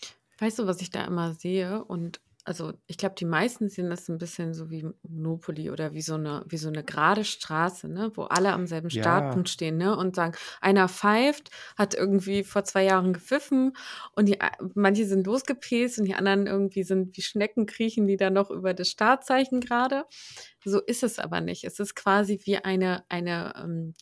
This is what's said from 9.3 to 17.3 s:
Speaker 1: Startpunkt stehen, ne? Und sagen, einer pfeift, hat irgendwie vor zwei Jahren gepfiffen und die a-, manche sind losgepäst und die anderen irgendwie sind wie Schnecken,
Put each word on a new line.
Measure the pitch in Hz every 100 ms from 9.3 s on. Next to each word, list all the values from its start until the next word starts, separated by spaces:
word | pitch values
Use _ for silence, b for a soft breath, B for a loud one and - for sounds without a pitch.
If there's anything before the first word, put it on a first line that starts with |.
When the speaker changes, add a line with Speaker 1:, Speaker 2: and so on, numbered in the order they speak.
| 131
Speaker 1:
Startpunkt | 175
stehen, | - 160 160
ne? | 185 208
Und | 185 185
sagen, | 170 165 B B
einer | 190 196 185
pfeift, | - 202 220 277 294 - B B -
hat | 202
irgendwie | - 190 196 190 202
vor | 196 202 196
zwei | 196
Jahren | 190 190 185
gepfiffen | 175 - 277 - 269 262 262 B B B
und | - 202
die | -
a-, | - - 180 202
manche | 196 202 208
sind | 196 190
losgepäst | 254 - 269 - 240 247 240
und | 196
die | -
anderen | 196 196 202
irgendwie | 196 196 196
sind | 190 190 185 185
wie |
Schnecken, | -